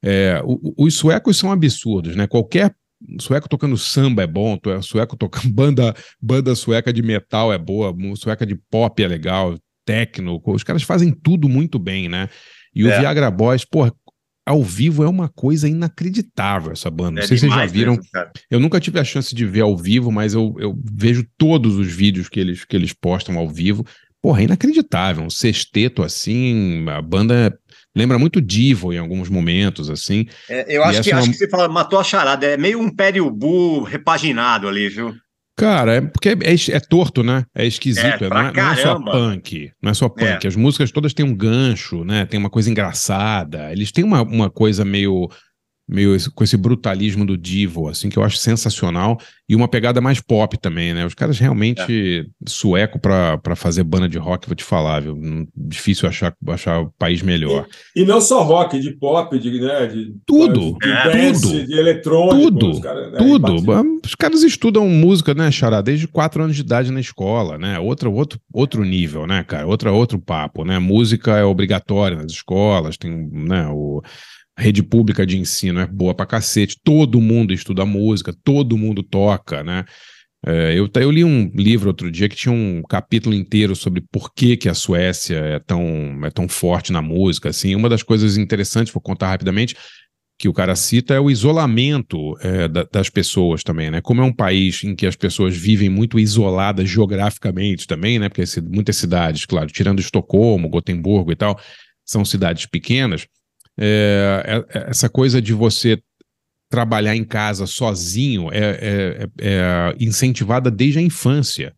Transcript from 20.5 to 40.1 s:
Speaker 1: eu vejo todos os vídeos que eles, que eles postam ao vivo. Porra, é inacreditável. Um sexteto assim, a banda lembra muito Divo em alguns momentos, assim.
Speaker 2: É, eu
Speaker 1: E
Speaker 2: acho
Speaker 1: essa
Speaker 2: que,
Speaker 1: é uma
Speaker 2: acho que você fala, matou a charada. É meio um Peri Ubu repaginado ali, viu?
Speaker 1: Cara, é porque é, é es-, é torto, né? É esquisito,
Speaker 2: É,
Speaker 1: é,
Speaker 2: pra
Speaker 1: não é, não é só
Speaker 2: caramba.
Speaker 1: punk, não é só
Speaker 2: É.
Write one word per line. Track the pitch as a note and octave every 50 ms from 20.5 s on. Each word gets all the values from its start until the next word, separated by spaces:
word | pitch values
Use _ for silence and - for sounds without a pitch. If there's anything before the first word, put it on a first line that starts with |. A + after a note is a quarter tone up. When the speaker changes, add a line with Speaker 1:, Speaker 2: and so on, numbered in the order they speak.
| G#2 -
Speaker 1:
eu | G#2+ G#2 G2 - B2
vejo | A2 G#2 G#2 G#2 A#2 A#2+ A#2+ A#2+ - _
todos | _ D#3 D#3 E3 D#3 A#2 A2+ G2+
os | G2 G2 F2+ E2+
vídeos | F2 G2 G#2 G2 F#2 F2+ -
que | - A2
eles, | F#2+ F#2 F2 F2 -
que | _ -
eles | G2 F2 E2+ -
postam | _ - F2 F2+ F#2 - - F2+ E2+
ao | E2+ D#2+
vivo. | D2+ D#2 E2 F#2+ G#2 G#2 A#2 - - _ _ _ _ _ -
Porra, | G3+ D#3 G2+ G2+
é |
inacreditável. | D#3 F#3 - - C4+ D#4 D#4+ C#4+ - - F2+ F#2 G2 F2 D#2+ D#2+
Um | E2
sexteto | - - - A#2 G#2 - - _ _ G#2 A2 B2 B2 - F2+
assim, | D#2+ - - - - A2 A#2+ B2+ B2+ A#2 A2 G2+ F#2 E2+ E2 D#2+ D#2+
a | D2 D2+ D#2
banda | D#2+ E2 F#2+ G#2 A2+ A#2+ A#2+ A#2 G#2 - _ _ _ _ _ _ _ _
lembra | - A2 B2 C3 A#2
muito | C3+ E3 - F#3+
Divo | C#3+ F#2 F#2 G#2+ A#2+ C#3 C3+ G2 E2+ F2+ F2
em | F2
alguns | E2+ E2 F2+ F#2+ F#2 F2
momentos, | G2 F#2 E2+ E2+ E2+ F#2 G2+ G2 - - D#2 D2
assim. | D2+ D2+ - - G2 G#2 A2+ A#2 - - - -
Speaker 2:
É, | A#2 B2+ - - D3+
eu | C#3+ D3+
Speaker 1:
E |
Speaker 2:
acho | E3 G3 G#3+
Speaker 1:
essa | A3+
Speaker 2:
que, | G3+
Speaker 1:
é | E3+
uma | C3 B2
Speaker 2:
acho | A#2+
que | A#2+ -
você | G3 G3
fala, | G3 F3+ F3 E3
matou | D#3+ F3 E3+ - G3 F#3+
a | F#3+
charada. | - - G3 D#3 C3+ C#3 C#3 C3+
É | C#3+ D3
meio | C#3 D3+ F#3+ A3 A#3
um | A3+ G#3 -
Peri | - G3 G3 F#3+ F#3+
Ubu | F3 C#3 A#2 G#2 A#2+ D3+ E3+ F3+ F3 E3+ D#3+ C#3+ A#2+
repaginado | - - C3+ - - E3 D3 - D#3+ C3 A#2 A#2 B2 A#2 A2 G2 G2
ali, | G2 G2+ G#2 G2+
viu? | F#2+ G#2 A#2 A#2 A2+ A2+ _ _ _ _ _ _ _ -
Speaker 1:
Cara, | G#3 A3 G#3 D#3+ B2 A2+ A2+
é | B2 C3+
porque | D3+ - - - G3+
é, | A3 F3+ -
é | - F3
es-, | E3+ - -
é | - C#3+
torto, | - _ - E3+ F3+ - - C3 A#2
né? | A#2+ B2+ C3 B2+ _ _
É | - A#2
esquisito, | A#2+ A2+ - - C#3 A#2+ G2+ A#2
Speaker 2:
É, | A#2+ A2+ G#2 G#2
Speaker 1:
é, | F#2+
Speaker 2:
pra | - C3 C#3+
Speaker 1:
não | C#3
é, | -
não | - G3 F#3 E3
é |
só | - C3+
Speaker 2:
caramba. | - - - - - -
Speaker 1:
punk, | B2+ A#2+ A2+ G2+ F2+ - - - D#2+ D2 C#2+ _ _ -
não | G2+
é | G#2
só | - C3+
Speaker 2:
É. | A#2+